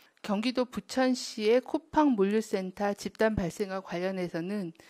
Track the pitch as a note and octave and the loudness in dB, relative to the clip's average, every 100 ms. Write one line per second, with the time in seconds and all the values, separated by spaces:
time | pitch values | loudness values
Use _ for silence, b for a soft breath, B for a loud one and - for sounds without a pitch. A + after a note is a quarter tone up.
0 | b b - G3+ A#3 B3 A#3+ - - - | b b -4 -2 0 -2 -2 -6 -6 0
1 | C4 B3+ - - G#3+ B3 B3+ D#4 - - | 2 2 -4 -2 4 4 2 -4 0 4
2 | D4+ A#3 G3 G#3+ G#3+ G3+ F#3+ - G3+ G3+ | 4 4 4 2 0 -2 -4 -2 -2 -2
3 | - - A3 G#3 F3+ - G3 F#3+ F#3 F3 | -6 0 2 2 -2 -4 -6 -6 -6 -4
4 | F#3 F#3+ F3+ E3+ E3+ G#3 F3 B B | -2 -2 -4 -4 -4 -4 -6 B B